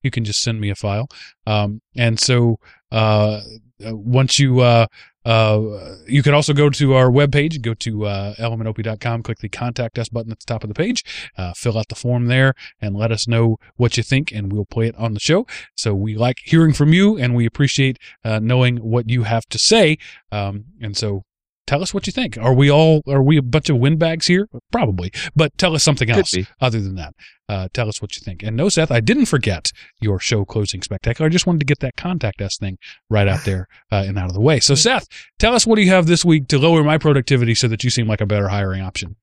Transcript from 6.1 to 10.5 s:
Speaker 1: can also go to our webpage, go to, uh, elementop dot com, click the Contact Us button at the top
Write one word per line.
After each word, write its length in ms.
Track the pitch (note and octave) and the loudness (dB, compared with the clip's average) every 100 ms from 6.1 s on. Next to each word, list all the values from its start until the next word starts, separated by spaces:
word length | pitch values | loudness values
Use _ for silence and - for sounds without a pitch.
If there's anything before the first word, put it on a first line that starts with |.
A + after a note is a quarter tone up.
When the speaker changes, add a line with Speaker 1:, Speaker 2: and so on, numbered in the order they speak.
| C#3 | 2
Speaker 1:
can 100 | C#3+ | 4
also 180 | C#3+ D3+ | 2 2
go 160 | D3 D3 | 2 2
to 280 | - C#3+ C3 | 2 2 4
our 160 | B2+ | 4
webpage, 500 | B2+ C#3+ C#3+ D3+ D#3+ | 4 4 2 -2 -4
go 140 | A#2 A2+ | -6 -6
to, 300 | A#2 G#2+ G#2 | -6 -4 -4
uh, 260 | G2 G2+ G#2+ | -4 -6 -6
elementop 420 | A2+ A2+ A2 G#2+ | -6 -4 -6 -6
dot 180 | A2 A2 | -8 -6
com, 220 | A#2+ A#2 | -6 -6
click 160 | A2+ A2+ | -6 -10
the 100 | G#2+ | -10
Contact 520 | - A#2+ A#2 A#2 - | -8 -8 -6 -6 -6
Us 100 | A2+ | -6
button 220 | A#2 A2+ | -8 -8
at 80 | A2 | -14
the 80 | |
top 160 | - | -8